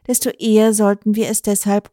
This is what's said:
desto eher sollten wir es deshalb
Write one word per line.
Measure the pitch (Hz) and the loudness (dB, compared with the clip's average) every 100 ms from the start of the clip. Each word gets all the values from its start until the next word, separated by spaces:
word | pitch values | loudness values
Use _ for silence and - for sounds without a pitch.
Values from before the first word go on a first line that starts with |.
| - | -6
desto | 247 - | -4 -4
eher | - 226 214 220 | -4 2 4 4
sollten | 214 208 208 214 | 2 0 0 -2
wir | 214 214 | -2 -2
es | 214 | -4
deshalb | - 202 208 202 202 | -4 -4 -2 -2 -4